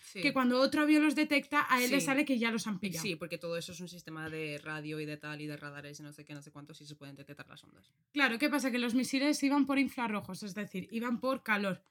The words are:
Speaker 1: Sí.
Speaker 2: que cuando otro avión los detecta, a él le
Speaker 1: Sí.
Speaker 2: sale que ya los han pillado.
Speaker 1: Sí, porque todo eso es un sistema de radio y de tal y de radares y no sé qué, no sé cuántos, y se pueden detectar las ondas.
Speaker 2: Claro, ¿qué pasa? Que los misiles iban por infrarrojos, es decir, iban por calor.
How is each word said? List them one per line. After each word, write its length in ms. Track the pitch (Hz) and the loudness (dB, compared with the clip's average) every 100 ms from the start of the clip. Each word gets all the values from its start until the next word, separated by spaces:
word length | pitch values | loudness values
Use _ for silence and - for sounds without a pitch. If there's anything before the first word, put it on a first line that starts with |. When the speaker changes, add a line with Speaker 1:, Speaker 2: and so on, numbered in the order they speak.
Speaker 1:
Sí. 180 | - 196 | -16 -2
Speaker 2:
que 120 | 285 | 0
cuando 260 | 269 247 247 | 4 4 4
otro 220 | 269 294 | 4 4
avión 220 | 302 302 | 6 6
los 100 | 302 | 6
detecta, 540 | 302 302 285 269 294 - | 4 2 2 2 0 2
a 140 | 254 | 2
él 80 | 247 | 4
le 80 | 277 | 2
Speaker 1:
Sí. 80 | 277 | 2
Speaker 2:
sale 180 | 269 294 | 2 2
que 140 | 254 | 2
ya 100 | 233 | 0
los 160 | 226 226 | -2 -4
han 140 | 190 | -4
pillado. 240 | 196 165 | -4 -4
Speaker 1:
Sí, 120 | 180 165 | -4 -4
porque 220 | 170 170 | -6 -8
todo 180 | 175 170 | -6 -6
eso 160 | 165 | -8
es 80 | 170 | -12
un 60 | 180 | -14
sistema 440 | 175 160 160 160 | -14 -14 -10 -8
de 260 | 156 156 147 | -6 -6 -8
radio 420 | 156 156 151 156 | -8 -8 -6 -6
y 60 | 151 | -6
de 120 | 147 | -8
tal 240 | 151 147 | -10 -10
y 40 | 151 | -8
de 120 | 147 | -10
radares 420 | 147 143 143 147 | -12 -14 -14 -14
y 20 | |
no 100 | 151 | -16
sé 140 | 147 147 | -18 -16
qué, 80 | |
no 80 | 147 | -16
sé 80 | 143 | -16
cuántos, 300 | 143 143 160 | -18 -18 -18
y 60 | 147 | -18
se 80 | 147 | -16
pueden 200 | 139 139 | -16 -16
detectar 320 | 139 143 131 | -18 -18 -18
las 160 | 123 | -20
ondas. 280 | - - _ _ _ | -20 -20 _ _ _
Speaker 2:
Claro, 260 | 294 269 226 | 2 2 4
¿qué 100 | 294 | 2
pasa? 220 | 285 262 | 2 0
Que 80 | 240 | 0
los 160 | 240 233 | 2 2
misiles 480 | 233 269 285 294 | 2 2 2 4
iban 240 | 277 285 277 | 4 4 4
por 100 | 277 | 4
infrarrojos, 640 | 262 - 233 208 196 185 | 2 0 -2 -2 -4 -8
es 140 | 208 185 | -8 -6
decir, 320 | 202 190 180 | -6 -6 -6
iban 300 | 226 240 240 | -4 -2 0
por 240 | 254 262 | 0 -2
calor. 400 | - 208 202 180 _ | 2 2 2 -2 _